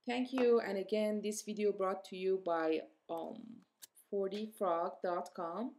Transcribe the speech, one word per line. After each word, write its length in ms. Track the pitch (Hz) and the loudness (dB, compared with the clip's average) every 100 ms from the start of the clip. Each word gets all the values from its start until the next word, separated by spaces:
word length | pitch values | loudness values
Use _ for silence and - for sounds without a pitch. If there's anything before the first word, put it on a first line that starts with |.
| - | -2
Thank 280 | 247 254 | -2 0
you, 260 | 262 240 233 | 4 6 6
and 160 | - 196 | 4 -2
again, 460 | 190 214 214 214 | 0 2 2 0
this 180 | 214 214 | -2 -6
video 320 | - 214 208 | -6 0 2
brought 320 | 196 190 190 - | 2 0 -2 -6
to 60 | 185 | -2
you 260 | 185 190 | 0 2
by, 360 | 180 165 160 160 - _ - | 2 2 2 2 0 _ -8
um, 560 | 165 160 156 - - _ _ - _ _ | -6 -6 -10 -14 -18 _ _ -20 _ _
four 180 | 202 190 | -2 -2
D 240 | 202 220 - | -2 -6 -2
frog 420 | 190 165 185 185 | 2 2 0 -2
dot 280 | 185 175 185 | -2 -2 -4
com 420 | - 170 180 247 | -6 -6 -4 -6